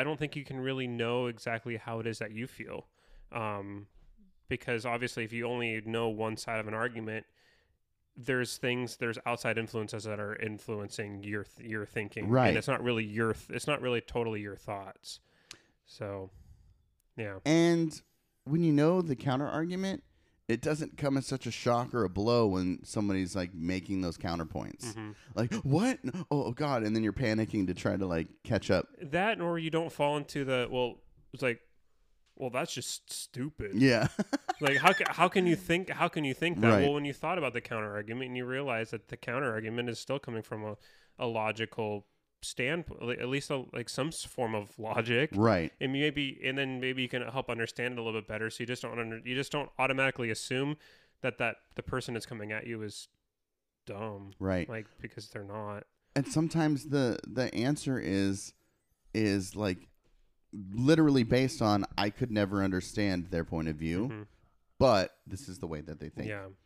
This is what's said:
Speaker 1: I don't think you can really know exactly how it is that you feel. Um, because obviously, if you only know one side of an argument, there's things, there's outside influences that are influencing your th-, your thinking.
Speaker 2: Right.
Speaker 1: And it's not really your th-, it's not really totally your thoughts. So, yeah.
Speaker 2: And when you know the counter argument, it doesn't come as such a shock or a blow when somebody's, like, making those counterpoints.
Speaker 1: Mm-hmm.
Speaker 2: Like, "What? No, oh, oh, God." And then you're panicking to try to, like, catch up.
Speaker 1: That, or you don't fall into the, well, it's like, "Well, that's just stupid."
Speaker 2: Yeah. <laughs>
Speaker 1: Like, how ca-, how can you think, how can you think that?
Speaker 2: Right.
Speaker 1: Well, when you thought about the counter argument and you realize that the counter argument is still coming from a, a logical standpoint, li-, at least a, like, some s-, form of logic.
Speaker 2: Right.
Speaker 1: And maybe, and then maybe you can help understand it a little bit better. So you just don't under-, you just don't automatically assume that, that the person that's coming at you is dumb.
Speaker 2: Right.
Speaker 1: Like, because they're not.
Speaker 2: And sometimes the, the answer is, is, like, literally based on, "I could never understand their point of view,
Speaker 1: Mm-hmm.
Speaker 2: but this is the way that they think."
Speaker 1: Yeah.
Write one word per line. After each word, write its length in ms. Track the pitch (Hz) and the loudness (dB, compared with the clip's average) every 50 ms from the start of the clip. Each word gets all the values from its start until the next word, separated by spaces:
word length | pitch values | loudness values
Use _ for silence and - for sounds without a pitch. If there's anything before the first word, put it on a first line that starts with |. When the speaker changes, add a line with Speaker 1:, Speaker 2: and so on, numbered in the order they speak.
Speaker 1:
I 20 | 131 | -2
don't 120 | 151 156 | -2 -2
think 200 | 135 151 143 - | -4 -4 -6 -6
you 80 | 151 135 | -8 -8
can 120 | - 135 | -8 -6
really 300 | 131 127 135 135 131 127 | -4 -4 -2 -2 -2 -2
know 380 | 123 120 117 117 117 120 123 127 | -4 -2 -2 0 0 0 0 0
exactly 480 | 120 117 110 - 120 117 113 - 120 117 | -2 -4 -6 -6 -6 -4 -4 -4 -6 -8
how 240 | 107 - 117 117 113 | -8 -6 -6 -6 -4
it 80 | 110 | -4
is 120 | 117 110 - | -4 -4 -6
that 120 | 113 107 | -6 -8
you 160 | 107 110 123 | -8 -8 -10
feel. 400 | - - - 113 - - - - _ _ _ _ - - - - - - | -10 -10 -12 -12 -10 -10 -10 -12 _ _ _ _ -20 -20 -20 -16 -10 -6
Um, 540 | 117 110 107 104 101 98 101 101 101 104 - _ - - - - - - - _ _ _ | -4 -4 -2 -4 -4 -6 -8 -10 -10 -12 -16 _ -20 -20 -20 -20 -20 -20 -20 _ _ _
because 380 | - 127 120 - 131 120 113 104 | -6 -6 -4 -2 -2 -2 -2 -2
obviously, 380 | 123 117 120 123 120 - 120 113 | -2 -2 -2 -2 -4 -4 -4 -6
if 100 | 107 117 | -6 -4
you 140 | 117 117 | -4 -4
only 340 | 117 123 120 120 113 110 110 107 | -2 -2 -2 -2 -2 -2 -4 -4
know 240 | 110 113 113 117 113 | -2 0 0 2 0
one 280 | 107 107 110 110 110 | 0 0 -2 -2 -2
side 220 | - - 120 113 110 | -4 -4 -4 -4 -4
of 80 | 107 | -2
an 60 | 107 107 | -2 -2
argument, 520 | 110 117 123 113 113 110 110 110 110 - _ _ _ _ _ _ _ _ _ _ _ _ _ _ _ _ _ _ | -2 -2 -2 -4 -4 -6 -6 -6 -8 -10 _ _ _ _ _ _ _ _ _ _ _ _ _ _ _ _ _ _
there's 400 | - 117 139 131 127 123 - - | -8 -2 0 0 0 0 -2 -4
things, 400 | - - 123 123 123 123 113 - | -4 -2 0 0 0 -2 -4 -4
there's 200 | - 123 117 110 - - | -4 -4 -4 -4 -2 -4
outside 320 | 120 120 - - 117 107 | -4 -4 -2 -2 -2 -2
influences 460 | 113 113 107 - 113 107 104 - 107 107 | -2 -2 -4 -4 -4 -4 -4 -6 -8 -6
that 140 | 110 104 104 | -6 -6 -4
are 160 | 104 101 107 | -6 -6 -6
influencing 880 | - 110 107 107 104 - - 110 104 101 98 - - 107 101 101 98 101 | -6 -6 -6 -6 -8 -8 -8 -6 -6 -6 -6 -6 -8 -8 -6 -8 -10 -8
your 200 | 104 104 104 95 | -6 -6 -6 -6
th-, 240 | - - - 120 113 | -8 -14 -16 -10 -6
your 160 | 110 107 104 | -6 -6 -6
thinking. 440 | - - 113 104 101 - - 82 101 | -6 -4 -4 -4 -4 -6 -4 0 4
Speaker 2:
Right. 200 | 123 131 123 101 | 6 6 8 6
Speaker 1:
And 80 | 80 | 6
it's 100 | 107 - | 4 2
not 140 | 143 131 - 113 | 0 0 0 2
really 200 | 123 117 113 110 | 0 0 0 0
your 300 | 104 104 113 117 113 107 | -2 -2 0 0 0 0
th-, 160 | - - - | -2 -6 -8
it's 180 | 110 120 - | -8 -6 -2
not 140 | 151 147 135 | -2 -2 0
really 200 | 127 127 120 117 | 0 0 0 0
totally 400 | - - - 123 117 113 110 107 | -2 -2 -4 -2 -2 -2 -4 -4
your 140 | 104 101 95 | -6 -8 -10
thoughts. 640 | - - - 104 98 95 95 - _ - - - - _ _ _ _ _ - - - _ _ _ _ _ | -10 -8 -8 -8 -8 -8 -12 -16 _ -16 -16 -16 -16 _ _ _ _ _ -20 -20 -20 _ _ _ _ _
So, 440 | - - - 110 101 101 95 95 92 - - - - - - - - - _ _ _ _ _ _ _ _ | -20 -14 -10 -8 -8 -6 -8 -10 -12 -16 -20 -20 -20 -20 -20 -20 -20 -20 _ _ _ _ _ _ _ _
yeah. 220 | 123 110 101 98 95 - | -8 -6 -6 -6 -2 2
Speaker 2:
And 540 | 143 160 170 170 170 170 165 165 156 - - - _ _ _ _ _ _ _ - | 4 6 6 6 6 6 4 2 0 -2 -6 -16 _ _ _ _ _ _ _ -4
when 180 | 131 151 170 170 | 0 2 4 6
you 80 | 160 | 6
know 300 | 147 143 147 160 180 185 | 6 8 8 6 6 4
the 140 | 175 156 131 | 2 0 -2
counter 320 | - - 143 127 135 147 | -2 0 0 0 0 -2
argument, 560 | - - 151 165 175 180 185 196 190 190 - - _ _ _ _ _ _ _ _ | -2 -2 -2 -2 -2 -2 -4 -4 -4 -4 -6 -10 _ _ _ _ _ _ _ _
it 140 | - 117 120 | -2 -2 0
doesn't 340 | - 160 156 151 139 - - | 0 0 -2 -2 -4 -8 -6
come 220 | - 147 139 135 | -2 0 0 2
as 80 | 135 127 | 0 0
such 220 | - 139 127 - | -2 -4 -6 -4
a 40 | 123 | -6
shock 420 | - - - 123 120 120 123 - 120 | -6 0 2 2 2 2 2 0 0
or 100 | 120 104 | 0 0
a 60 | 90 | 0
blow 360 | 87 98 104 117 120 120 113 | 0 0 2 4 6 6 6
when 320 | 101 92 92 90 90 87 - - | 4 4 2 2 0 0 -2 -6
somebody's, 520 | - - 113 101 101 95 95 92 90 98 | -6 -2 0 0 2 2 2 0 0 -2
like, 180 | 98 90 87 98 | -4 -4 -4 -4
making 460 | 82 82 87 92 92 90 101 98 95 | -4 -2 0 0 -2 -2 -2 -2 -2
those 160 | 92 85 78 | -2 -2 -4
counterpoints. 680 | - - 90 85 85 80 80 - 69 53 - - - - 117 104 | -4 -4 -2 -2 -2 -4 -4 -6 -6 -6 -6 -8 -10 -10 -10 -8
Speaker 1:
Mm-hmm. 180 | 113 107 107 104 - - - - | -8 -10 -12 -12 -16 -18 -8 -2
Speaker 2:
Like, 200 | 104 117 117 214 | -2 0 0 0
"What? 480 | 220 - 135 143 170 226 262 254 - - | -2 0 2 4 4 4 2 0 0 -4
No, 60 | 127 - 185 160 - | -6 -6 -6 -4 -2
oh, 140 | 147 143 - | 0 0 0
oh, 60 | 107 | -2
God." 320 | 123 - 151 143 135 117 110 | -2 -2 0 0 2 2 2
And 120 | 107 110 | 2 2
then 60 | 113 | 2
you're 120 | 110 104 98 | 2 0 0
panicking 520 | - 131 110 110 110 110 107 - 107 92 | 0 0 2 2 2 0 0 0 0 0
to 80 | 90 90 | 0 0
try 240 | - - 101 95 | 0 0 0 0
to, 80 | 95 98 | 0 0
like, 220 | 90 85 82 82 - - - - | 0 0 -2 -2 -4 -8 -10 -4
catch 260 | - 117 95 - - | 0 0 0 2 4
up. 180 | 98 87 - - - - | 2 2 2 0 -8 -14
Speaker 1:
That, 400 | 175 135 147 170 196 226 214 175 | -8 -4 0 0 2 2 0 0
or 160 | 170 170 170 | 0 -2 -2
you 140 | 170 160 160 | -2 -2 0
don't 200 | 156 160 165 139 | 0 0 -2 -2
fall 260 | - - 143 147 147 | 0 0 2 2 2
into 280 | 147 143 - - 147 139 | 0 -2 -4 -4 -2 0
the, 220 | 135 131 123 123 - | 2 2 2 0 0
well, 300 | 127 127 123 117 - - - - - - - - - | 0 0 0 0 -2 -6 -18 -20 -20 -20 -20 -16 -6
it's 80 | - | -2
like, 200 | 135 123 117 - _ _ _ _ _ _ _ _ _ _ _ _ _ _ _ | 0 0 0 -2 _ _ _ _ _ _ _ _ _ _ _ _ _ _ _
"Well, 160 | - 135 123 | -8 -6 -4
that's 200 | 113 131 165 - - | -2 -2 -2 -2 -4
just 380 | 131 - - - - - - | -6 -6 -6 -8 -10 -10 -12
stupid." 600 | - - - - - 123 - 107 - - 107 101 92 | -10 -10 -10 -10 -8 -6 -6 -6 -6 -8 -6 0 4
Speaker 2:
Yeah. 320 | 107 135 131 120 110 131 - - | 8 8 8 8 8 4 2 2
<laughs> 40 | - 202 - - - - - - - | -2 -4 -2 -2 -4 -2 -4 -4 0
Speaker 1:
Like, 160 | 147 139 139 | 2 2 4
how 160 | 131 143 185 196 | 6 6 6 6
ca-, 100 | - 190 - | 6 2 0
how 160 | - 165 175 | 2 4 4
can 180 | 180 - 202 185 | 4 6 4 4
you 100 | 220 214 | 4 4
think, 320 | 196 185 - 165 180 185 - | 2 2 2 0 0 0 -2
how 180 | - - 175 | -2 0 0
can 160 | 170 - 160 151 | 0 0 0 0
you 100 | - - | 0 0
think 280 | - 160 170 170 98 | 0 0 0 2 6
that? 80 | 110 113 | 6 8
Speaker 2:
Right. 120 | 110 101 - | 8 8 6
Speaker 1:
Well, 100 | 143 143 | 6 4
when 100 | 147 143 | 2 -2
you 80 | 143 | -4
thought 260 | 131 - - 156 185 | -4 -4 -2 -2 0
about 140 | 180 147 127 | 0 0 -2
the 80 | 113 120 | -2 -4
counter 340 | - - 120 110 107 104 101 | -6 -4 -4 -4 -4 -4 -4
argument 340 | 104 101 107 113 127 131 127 | -4 -4 -4 -4 -6 -6 -4
and 80 | 123 | -4
you 80 | 123 123 | -4 -4
realize 460 | 123 131 135 143 135 120 113 113 - | -2 -4 -2 -2 -2 -2 -2 -2 -4
that 180 | - 107 - - | -6 -10 -10 -10
the 80 | 120 | -14
counter 340 | - - 127 120 135 147 123 | -10 -6 -4 -2 0 0 0
argument 380 | 110 110 110 110 113 120 120 120 | 0 -2 -2 -2 -2 -2 -2 -2
is 100 | 113 - | -4 -6
still 180 | - - 135 | -4 -4 -6
coming 260 | 143 - 127 117 110 107 | -6 -4 -6 -6 -6 -6
from 200 | - 113 107 107 | -6 -8 -8 -6
a, 140 | 107 104 - - - - - _ _ _ - | -8 -8 -10 -14 -20 -20 -20 _ _ _ -6
a 80 | 131 | -4
logical 800 | 117 113 110 107 110 107 110 113 107 - - 110 104 104 101 98 _ _ _ _ _ _ _ | -2 0 0 0 0 -2 -2 -4 -4 -4 -4 -4 -2 -4 -6 -8 _ _ _ _ _ _ _
standpoint, 640 | - - - - 123 135 165 175 - - - - 113 | -12 -8 -4 -2 -2 -2 -2 -2 -4 -8 -10 -8 -6
li-, 140 | 120 123 - | -6 -4 -4
at 80 | 120 | -4
least 220 | 123 135 139 - - | -2 -2 -4 -2 -4
a, 140 | 147 131 123 - - | -4 -4 -6 -6 -8
like, 160 | 120 117 - | -8 -8 -6
some 180 | - 135 135 | -4 -4 -4
s-, 160 | 165 160 - - | -4 -4 -8 -10
form 320 | - - - 120 113 113 | -8 -4 -2 -2 0 0
of 240 | 107 101 - - - | -2 -4 -6 -10 -8
logic. 520 | 107 110 117 123 110 117 120 120 151 - - | -6 -2 0 0 0 2 2 2 2 2 4
Speaker 2:
Right. 380 | 98 110 113 104 87 80 - - - | 6 6 6 6 6 2 0 -2 -2
Speaker 1:
And 100 | 147 131 | -2 -2
maybe, 480 | 135 139 147 151 139 147 143 135 - - | 0 2 0 0 0 -2 -4 -4 -4 -4
and 160 | - 131 131 | -4 -2 -2
then 220 | 139 135 131 131 123 | -2 -2 -2 -4 -4
maybe 220 | 127 127 127 131 | -4 -2 -2 -2
you 80 | 127 120 | -2 -2
can 120 | - 123 120 | -2 -4 -4
help 260 | 113 117 135 123 - | -4 -4 -4 -4 -4
understand 460 | 117 117 113 - - - 120 123 127 | -2 -2 -4 -4 -4 -4 -4 -4 -4
it 40 | 120 | -4
a 20 | |
little 160 | 113 113 110 113 | -4 -4 -4 -4
bit 80 | 101 - | -6 -6
better. 200 | 110 107 110 113 | -6 -4 -4 -4
So 120 | - - 120 | -4 -4 -6
you 20 | |
just 140 | 113 123 - | -4 -4 -6
don't 160 | - 117 117 | -6 -6 -6
under-, 220 | 120 113 113 113 117 123 | -4 -4 -6 -6 -8 -6
you 100 | 123 127 | -4 -4
just 160 | 135 135 - | -4 -4 -2
don't 180 | - 147 135 - - | -4 -4 -4 -4 -2
automatically 520 | - 131 135 131 135 135 131 - - 120 113 | 0 0 2 2 2 2 2 0 0 -2 -2
assume 480 | 107 - - - 127 127 139 143 151 - - - - - _ _ _ _ | -2 -4 -4 -2 -2 0 0 -2 -2 -6 -10 -18 -20 -20 _ _ _ _
that, 180 | - 127 110 - | -4 -4 -2 -2
that 180 | 120 113 - - _ _ - | -2 -2 -4 -6 _ _ -12
the 80 | - - | -12 -6
person 300 | - - 127 - - 120 | -4 -4 -4 -2 -4 -6
that's 120 | 110 - | -6 -6
coming 280 | - 120 110 104 107 107 | -8 -10 -8 -6 -6 -6
at 120 | 110 - | -6 -6
you 160 | 120 113 110 | -6 -6 -6
is 280 | 107 104 - - - - _ _ _ _ _ _ _ _ _ _ _ _ _ _ _ | -8 -8 -10 -12 -14 -18 _ _ _ _ _ _ _ _ _ _ _ _ _ _ _
dumb. 460 | - 104 101 110 110 101 98 98 98 - - | -12 -10 -8 -8 -8 -8 -10 -12 -14 -8 -2
Speaker 2:
Right. 300 | 95 95 92 90 82 - | 0 2 2 2 2 0
Speaker 1:
Like, 160 | 113 110 104 - _ - | -4 -8 -10 -12 _ -14
because 260 | - 110 - 113 - - | -14 -12 -12 -12 -14 -12
they're 120 | - 110 101 | -10 -10 -10
not. 400 | 98 101 107 104 104 104 104 - _ _ _ _ _ - | -8 -8 -8 -6 -6 -8 -10 -12 _ _ _ _ _ -2
Speaker 2:
And 100 | 139 139 139 | -2 -2 0
sometimes 560 | - 156 165 160 - 165 156 151 147 131 - | 2 2 2 4 4 4 4 4 2 2 0
the, 320 | - 139 143 131 117 - - - | 0 2 2 4 2 2 -2 -4
the 260 | - 104 123 127 - - | -6 -4 -2 -2 -2 0
answer 460 | 104 120 135 147 - - 139 131 - | 0 2 2 2 0 0 -2 -2 -2
is, 540 | - 82 95 98 98 98 98 98 - - - _ _ _ _ _ _ _ _ _ _ - - | 0 0 2 2 4 2 0 -2 -6 -12 -16 _ _ _ _ _ _ _ _ _ _ -4 0
is, 400 | 110 110 101 98 101 92 92 92 | 4 4 4 4 4 0 -2 -4
like, 360 | 98 107 98 92 92 - - _ _ _ _ _ _ _ _ _ _ _ _ - 104 95 95 | -2 0 0 0 -2 -6 -16 _ _ _ _ _ _ _ _ _ _ _ _ -14 -12 -10 -6
literally 520 | 101 117 127 143 165 156 156 147 139 131 117 | -2 4 6 8 8 10 10 8 8 8 6
based 380 | 117 123 127 131 127 - - | 6 6 6 6 4 4 4
on, 220 | 117 107 104 101 95 - - | 4 6 6 6 4 0 0
"I 120 | - 101 107 | 0 0 0
could 220 | - - 127 120 | 0 0 -2 0
never 320 | 107 107 101 92 101 98 98 | 2 4 4 4 4 2 2
understand 640 | 95 95 92 - - - 107 104 98 92 90 82 92 | 2 2 0 -2 -2 -2 0 2 2 2 0 -2 0
their 120 | 92 85 80 | 0 -2 0
point 240 | - 87 80 80 | 0 -2 -2 0
of 80 | 80 78 | -2 -2
view, 320 | 76 80 80 85 92 113 | -2 0 0 0 0 0
Speaker 1:
Mm-hmm. 140 | 135 113 107 104 - _ _ _ _ _ _ _ _ _ | -2 -4 -8 -12 -14 _ _ _ _ _ _ _ _ _
Speaker 2:
but 380 | - 135 127 110 95 90 - - _ - | 4 6 6 6 6 4 2 -2 _ -16
this 200 | - 95 - - 92 | -12 -12 -12 -12 -12
is 100 | 90 - | -12 -10
the 80 | 92 | -8
way 140 | 80 80 76 | -6 -6 -8
that 180 | 78 80 80 69 | -8 -10 -10 -10
they 100 | 73 76 | -10 -10
think." 180 | - 110 110 107 | -8 -8 -6 -6
Speaker 1:
Yeah. 180 | 104 101 95 95 95 _ _ | -6 -8 -10 -14 -18 _ _